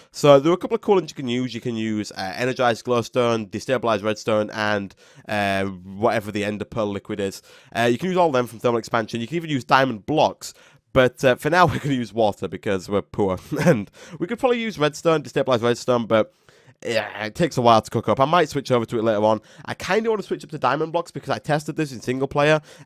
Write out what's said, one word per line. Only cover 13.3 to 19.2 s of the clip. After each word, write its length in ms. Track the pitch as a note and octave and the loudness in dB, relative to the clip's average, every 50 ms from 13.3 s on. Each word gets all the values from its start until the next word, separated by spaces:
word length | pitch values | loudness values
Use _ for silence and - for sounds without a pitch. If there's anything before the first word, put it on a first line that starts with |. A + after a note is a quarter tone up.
| F#2 F2 - - | 0 -2 -6 -6
<laughs> 140 | D#3 - - | -2 2 4
And 260 | F3+ C#3+ G#2 G2 - _ - - - F3 - | 4 4 2 0 -8 _ -20 -20 -16 -10 -8
we 60 | E3 F3 | -8 -6
could 100 | A#3+ - | -6 -2
probably 220 | C4+ B3 A#3+ A#3 | 0 0 0 0
use 180 | A3+ A3 E3 C#3 | -2 -4 -2 0
redstone, 440 | D3 D3+ D3+ - - E3+ D#3+ D#3 B2 | -2 -2 0 0 0 2 2 2 0
destabilized 380 | B2 - D3 C3 C3 B2+ G#2+ | -4 -4 -2 0 2 2 2
redstone, 440 | A#2 A#2+ A#2+ - - C3 B2 A#2+ A2+ | 2 2 0 0 0 0 0 0 2
but 260 | G2 A2 A2 G#2+ - _ _ _ _ - _ _ _ _ - - | 2 2 2 2 0 _ _ _ _ -20 _ _ _ _ -12 -6
yeah, 400 | - A#2 A2 G#2 G2+ F#2+ G2+ G#2+ | -4 -2 -2 -2 -4 -8 -8 -8
it 100 | G#2+ G#2 | -6 -4
takes 220 | - F3 C#3+ - | -2 -2 -2 0
a 60 | C3 | 4
while 180 | A#2+ A#2 A#2 A2 | 6 6 6 6
to 100 | - - | 4 2
cook 160 | - A#2 - | -4 -2 0
up. 140 | A2+ G#2 B2+ | 0 2 2
I 60 | C3+ | 2
might 240 | D3+ E3+ F3+ E3 D3 | 2 4 2 2 0
switch 200 | - C#3 A2+ - | -2 -6 -2 0
over 140 | B2+ A#2+ A2+ | 0 0 0
to 140 | - B2 A2+ | -2 -4 -2
it 40 | |
later 220 | A2 A2+ G#2+ G#2 | 0 0 2 2